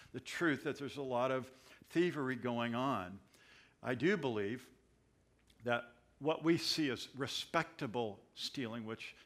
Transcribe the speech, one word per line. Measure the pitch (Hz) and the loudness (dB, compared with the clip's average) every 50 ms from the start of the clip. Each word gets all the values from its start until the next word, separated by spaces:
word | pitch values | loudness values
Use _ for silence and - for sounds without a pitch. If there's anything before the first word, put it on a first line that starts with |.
| - - - | -18 -14 -12
the | - | -12
truth | - - - - 175 165 139 - - | -10 -8 -4 2 2 2 2 2 0
that | 147 135 - | -2 -4 -4
there's | 143 127 - 147 | -6 -8 -6 -6
a | |
lot | 139 131 123 120 123 131 | -4 -2 0 2 2 2
of | 131 131 120 - - - - - - - - - | 2 0 -2 -4 -10 -18 -20 -20 -20 -20 -20 -2
thievery | - 165 175 175 139 151 135 127 127 | 2 4 4 4 4 2 0 0 0
going | 120 107 123 120 117 117 117 117 | 0 0 0 0 0 0 0 0
on. | 120 131 139 127 101 90 87 95 98 - _ - - - - - - - - _ _ | 0 2 2 2 0 -2 -4 -8 -12 -16 _ -20 -20 -20 -20 -20 -20 -20 -20 _ _
I | - 117 131 | -2 -2 0
do | 113 127 175 214 | 2 4 4 4
believe | 185 139 131 117 107 101 101 117 127 - - - - _ _ _ _ _ _ _ _ _ _ _ _ _ _ _ - 110 | 4 2 0 0 0 0 -2 -4 -6 -8 -14 -20 -20 _ _ _ _ _ _ _ _ _ _ _ _ _ _ _ -8 -2
that | 120 120 117 - - - - _ _ _ _ | 0 0 0 0 -4 -14 -20 _ _ _ _
what | 139 151 156 - 151 | 0 0 0 2 4
we | 165 170 160 | 4 4 4
see | - - - - 156 135 | 4 2 0 2 2 0
as | 120 104 - - - 127 | 0 -2 -6 -8 -6 -6
respectable | 135 117 - - - - - 170 160 - - - 151 120 98 123 117 107 98 - - - _ | -4 -4 -4 -4 -6 0 0 0 0 0 -4 -8 -6 -4 -2 -2 -2 -2 -4 -8 -14 -20 _
stealing, | - - - - 147 127 110 113 120 110 | -10 -10 -8 -6 -6 -6 -6 -6 -6 -6
which, | 110 113 - - - - - - | -8 -8 -8 -10 -12 -16 -18 -10